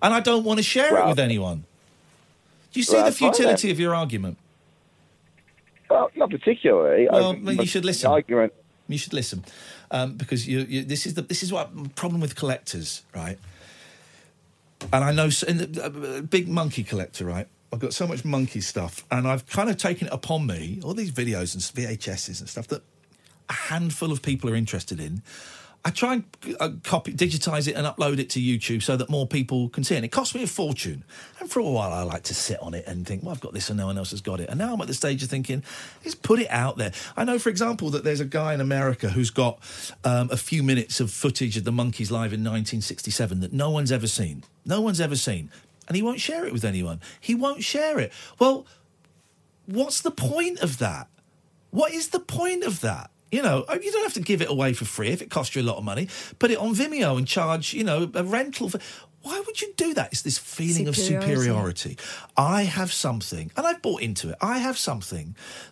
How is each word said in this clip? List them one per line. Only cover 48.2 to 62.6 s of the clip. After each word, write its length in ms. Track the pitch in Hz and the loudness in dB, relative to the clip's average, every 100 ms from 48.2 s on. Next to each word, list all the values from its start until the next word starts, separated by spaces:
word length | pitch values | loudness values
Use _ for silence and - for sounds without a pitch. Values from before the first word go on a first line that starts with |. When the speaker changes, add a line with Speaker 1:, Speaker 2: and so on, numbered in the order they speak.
| - - | -8 4
Speaker 1:
Well, 280 | 254 269 - - _ _ _ _ _ _ _ _ | 4 4 -2 -20 _ _ _ _ _ _ _ _
what's 380 | - 202 277 - | -6 -2 0 0
the 80 | 330 | -2
point 480 | - - 302 349 349 | -2 0 0 0 0
of 180 | 170 127 | -2 0
that? 320 | 110 73 62 _ _ _ _ _ - | -4 -4 -12 _ _ _ _ _ -6
What 240 | 190 311 | 0 2
is 160 | 320 320 | 0 -2
the 100 | 359 | -4
point 440 | 359 - 349 359 | -4 -2 0 0
of 180 | 370 175 | -2 -2
that? 280 | 110 78 - _ - | -2 -4 -8 _ -4
You 100 | 233 | 0
know, 220 | 254 135 - 370 | 2 2 0 -2
you 120 | 403 | 0
don't 100 | 427 | 0
have 120 | 427 | 0
to 60 | - | -2
give 220 | 165 190 | 0 2
it 80 | 160 | 2
away 220 | 143 135 | 2 2
for 120 | 120 | 0
free 260 | 113 - 107 | -4 -2 -2
if 120 | 139 | -2
it 80 | - | -2
costs 240 | 165 123 | -4 -2
you 80 | 135 | 0
a 20 | |
lot 120 | 117 104 | 0 -2
of 80 | |
money. 240 | 104 104 185 - - - | -4 -4 -4 -8 -12 2
Put 100 | 240 | 2
it 80 | 226 | 4
on 160 | 220 | 2
Vimeo 420 | 214 302 302 175 127 | 2 0 2 2 2
and 120 | 131 | 2
charge, 440 | - 165 165 151 | 2 2 0 0
you 120 | - | -2
know, 260 | 214 156 170 | 0 2 0
a 120 | 180 | -2
rental 440 | 180 226 285 - 220 | 0 0 -2 -4 -4
for, 120 | 196 - - - _ | -4 -8 -18 -20 _
why 180 | 277 381 415 | -8 -6 -6
would 160 | 440 | -6
you 100 | 415 - | -6 0
do 180 | 339 | 0
that? 160 | 302 - | 0 -2
It's 120 | - | -2
this 140 | 156 123 | -2 -4
feeling 560 | - - 165 170 147 | -4 -4 0 2 2
Speaker 3:
Superiority. 220 | 139 190 | 2 2
Speaker 1:
of 80 | 151 | 2
superiority. 760 | 147 135 123 110 92 87 - - - - - - | 2 2 2 2 0 -4 -8 -8 -12 -14 -4 0
I 260 | 143 202 | 2 4